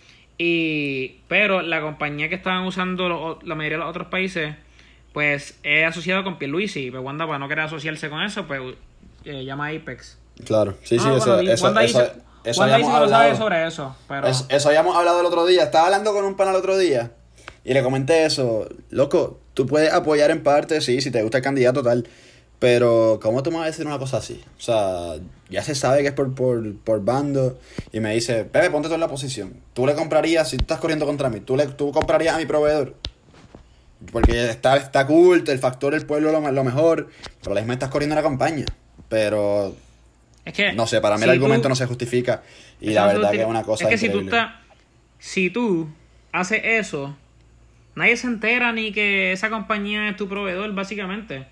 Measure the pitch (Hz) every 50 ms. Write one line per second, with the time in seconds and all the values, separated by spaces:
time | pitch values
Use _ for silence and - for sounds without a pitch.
0 | _ - - _ _ _ _ - 170 170 170 165 165 160 156 151 147 143 135 131
1 | 131 - - - _ _ 170 190 208 202 190 185 160 170 165 160 151 156 147 143
2 | 151 147 147 147 156 160 180 180 - 190 185 185 185 185 180 185 185 185 185 180
3 | 185 180 170 156 156 165 160 160 - 170 156 151 156 151 156 160 160 156 170 180
4 | 175 - - 185 185 190 185 170 151 151 151 - - _ _ - - - - _
5 | _ _ _ 147 147 147 143 139 143 - - _ - 147 147 156 160 165 165 175
6 | 160 180 185 196 190 196 170 147 143 139 147 180 214 202 - 151 135 123 127 131
7 | 127 135 139 156 165 156 151 139 139 139 151 156 156 151 160 151 139 160 156 151
8 | - 151 147 156 185 208 196 214 180 156 143 135 127 127 - - - - - -
9 | - - - - - - 143 135 131 131 135 143 147 151 156 156 - 135 127 -
10 | - - - - - _ _ - - - 110 107 104 98 98 - - - 117 120
11 | - 220 214 - - - - 175 180 185 - - - - 208 220 - 120 - -
12 | - - - - - - - - - 117 120 175 196 - 220 233 - - - 151
13 | 147 139 - 139 139 - - - 220 214 180 165 160 165 165 - 143 131 131 -
14 | - - 139 139 135 - 131 131 131 - 135 143 139 147 147 156 165 180 170 170
15 | 175 170 175 175 175 175 170 170 170 180 185 180 160 147 - 160 165 185 202 196
16 | 208 214 202 208 196 196 190 196 196 196 190 190 185 190 190 196 185 165 135 120
17 | 117 117 - - _ _ _ - - - - - _ - 127 139 131 127 135 135
18 | 139 135 165 160 160 151 147 147 131 120 113 107 95 - - - - - - 123
19 | 139 147 180 170 131 - - - - - - - 139 120 143 151 156 151 - 175
20 | - 151 151 147 147 151 165 156 135 143 143 147 147 - 160 151 151 - 123 139
21 | 143 147 120 117 110 110 123 131 127 135 139 139 120 123 127 143 123 117 120 123
22 | 117 - - - - - - - _ _ _ _ 131 123 123 123 123 120 117 117
23 | 113 110 110 104 - 110 120 135 135 170 160 165 165 160 156 165 151 151 143 139
24 | 135 131 131 110 - - 117 - - - - - - - 117 110 101 95 92 87
25 | 85 85 80 80 87 - - - _ - 92 98 98 - 147 135 - 127 135 147
26 | 143 139 135 139 139 127 131 131 127 127 123 117 110 107 98 - - 113 110 107
27 | 98 107 123 139 143 143 139 135 131 127 127 - - - - - - - - 110
28 | 113 107 107 117 113 - 120 92 - - - - 170 180 151 151 147 160 165 165
29 | 165 151 135 139 139 131 - 107 95 95 - - - - _ 120 127 139 147 151
30 | 165 151 156 156 151 160 165 160 156 156 135 131 - - 160 - - 160 160 151
31 | 151 139 143 139 135 127 110 101 - - 131 139 147 131 131 - 143 143 139 156
32 | 143 - 156 151 160 160 147 160 160 135 151 151 151 147 151 151 131 120 - -
33 | - - - _ _ _ - - - - - - - _ _ _ _ _ _ _
34 | - - - 117 - - 120 120 120 117 - - - 131 139 139 139 - - 139
35 | 131 139 156 165 175 180 180 165 - 147 139 131 139 123 120 - 143 143 147 156
36 | 131 139 147 151 156 156 156 156 151 143 131 139 131 127 120 143 160 165 165 156
37 | - - - - - - - _ - 92 98 101 107 117 123 131 143 131 139 147
38 | 147 147 151 151 151 156 139 131 135 156 165 139 107 - - - _ _ _ -
39 | - - 113 110 107 104 104 104 101 101 101 104 101 92 87 - - - _ _
40 | _ _ _ _ _ _ _ _ _ 180 - - 208 190 92 110 113 107 120 110
41 | 107 104 104 107 113 120 127 127 135 143 - - - 135 127 127 127 123 123 -
42 | 123 - 123 123 123 123 113 - - - - - - - - - - 104 107 104
43 | 101 101 101 104 107 101 107 110 110 110 113 113 107 - - - - 214 226 214
44 | 226 - - 202 190 196 233 233 226 220 - - _ _ _ _ _ _ _ _
45 | _ _ _ _ - - - 196 185 180 185 240 240 220 185 165 160 151 151 -
46 | _ _ _ _ _ _ - 170 180 185 220 214 - 220 226 220 208 - - 143
47 | 139 143 147 - _ _ _ _ _ _ _ _ _ _ _ _ _ _ _ 147
48 | 170 214 240 233 - 247 233 196 - 220 240 247 247 240 226 226 220 214 196 214
49 | 208 202 202 196 190 185 185 185 220 220 220 220 196 190 220 202 202 202 208 214
50 | 214 208 190 202 208 185 196 202 202 190 175 180 208 220 196 196 190 190 214 202
51 | 196 185 196 220 208 - 143 135 131 -